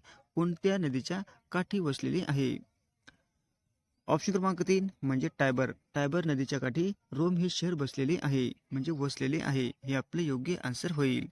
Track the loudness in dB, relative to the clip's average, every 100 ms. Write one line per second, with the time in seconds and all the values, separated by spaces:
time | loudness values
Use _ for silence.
0 | -6 -20 _ 0 0 2 2 2 2 -2
1 | -2 -6 -6 -14 -4 -2 0 0 0 0
2 | 0 0 0 0 0 -2 -8 _ _ _
3 | -20 -20 _ _ _ _ _ _ _ _
4 | -2 0 0 0 0 0 2 2 2 -2
5 | 0 0 0 2 2 2 0 -2 _ -2
6 | 0 0 0 0 0 -2 -2 0 0 -2
7 | _ -2 2 2 0 0 -2 0 -2 0
8 | 0 0 2 2 0 -4 -6 -4 -2 -2
9 | -2 -2 -2 0 0 0 0 -4 -4 -2
10 | -2 -2 0 -2 -2 -4 -4 -4 -2 0
11 | 2 2 -4